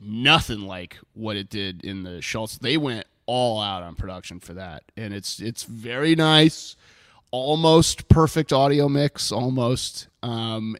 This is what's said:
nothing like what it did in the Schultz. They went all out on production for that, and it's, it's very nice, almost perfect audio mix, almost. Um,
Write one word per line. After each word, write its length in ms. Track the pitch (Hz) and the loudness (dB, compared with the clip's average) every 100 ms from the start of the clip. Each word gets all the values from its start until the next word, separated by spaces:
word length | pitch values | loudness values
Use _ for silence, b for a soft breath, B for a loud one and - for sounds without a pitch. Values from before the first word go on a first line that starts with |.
nothing 600 | 104 110 135 160 - 107 | -10 -2 4 4 2 -6
like 380 | 95 92 90 - _ | -8 -12 -14 -18 _
what 220 | 107 110 101 | -12 -8 -6
it 140 | 98 | -8
did 340 | 104 98 87 | -8 -8 -8
in 200 | 95 98 | -10 -10
the 180 | 92 87 | -10 -10
Schultz. 360 | - 110 110 - | -8 -8 -8 -6
They 180 | 117 156 | -2 0
went 300 | 143 113 - _ - | -2 -6 -12 _ -4
all 340 | 127 123 107 | 0 0 -2
out 220 | 101 92 | -4 -6
on 140 | 85 82 | -10 -10
production 420 | 95 92 - 87 | -10 -12 -14 -16
for 160 | - | -16
that, 300 | 87 92 78 - - | -14 -14 -16 -16 -12
and 160 | 110 | -10
it's, 280 | 101 - - | -8 -10 -8
it's 240 | 113 117 | -8 -10
very 500 | - 113 117 123 156 | -12 -12 -8 -2 2
nice, 600 | 160 156 156 156 - - - b b b b _ | 4 6 6 6 4 -8 -20 b b b b _
almost 760 | 127 131 156 165 165 - - - | -6 -2 2 6 8 6 2 6
perfect 440 | 160 156 160 151 | 6 6 2 2
audio 360 | 135 143 143 143 | 4 4 4 2
mix, 440 | 143 143 - - | 2 0 -2 -4
almost. 720 | 104 127 131 120 127 - - - _ | -2 -2 0 0 0 -4 -12 -18 _
Um, 540 | 117 117 113 113 110 110 | -8 -6 -6 -6 -8 -8